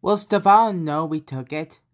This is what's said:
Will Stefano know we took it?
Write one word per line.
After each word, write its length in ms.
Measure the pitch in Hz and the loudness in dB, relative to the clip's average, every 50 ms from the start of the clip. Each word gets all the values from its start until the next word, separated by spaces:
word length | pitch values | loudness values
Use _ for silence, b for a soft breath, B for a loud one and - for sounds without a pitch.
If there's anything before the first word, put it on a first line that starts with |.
Will 140 | - 185 208 | 0 0 -2
Stefano 560 | 202 - _ 208 202 - 196 196 214 226 220 | -2 -2 _ -2 0 4 6 6 6 4 2
know 320 | 202 180 165 151 147 151 165 | 0 -4 -4 -4 -2 -2 -2
we 160 | 156 156 151 | -4 -6 -6
took 320 | 151 - 139 131 127 127 | -8 -8 -10 -10 -10 -8
it? 280 | 147 151 156 156 - _ _ _ | -8 -8 -8 -10 -14 _ _ _